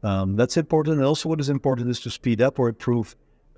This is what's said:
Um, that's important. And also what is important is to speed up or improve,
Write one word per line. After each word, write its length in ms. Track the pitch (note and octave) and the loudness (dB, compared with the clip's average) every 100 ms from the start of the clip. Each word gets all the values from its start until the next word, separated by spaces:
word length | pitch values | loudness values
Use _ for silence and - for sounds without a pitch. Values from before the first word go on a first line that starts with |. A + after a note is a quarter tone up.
Um, 340 | G#2+ F#2+ F#2+ G2+ | -2 -2 0 0
that's 200 | B2 - | 0 0
important. 420 | D#3 D#3+ D3+ D#3 | 0 0 0 2
And 80 | C3+ | 2
also 220 | D#3 E3 | 0 -2
what 120 | D#3+ | -2
is 80 | C#3 | -2
important 420 | C#3 C#3 B2+ B2 | 0 0 0 -2
is 100 | B2 | -4
to 100 | - | -6
speed 300 | - - A2+ | -6 -2 2
up 180 | B2+ C#3 | 2 2
or 100 | B2 | -2
improve, 480 | A2 - A#2+ A2 - _ _ _ | 0 0 0 -2 -10 _ _ _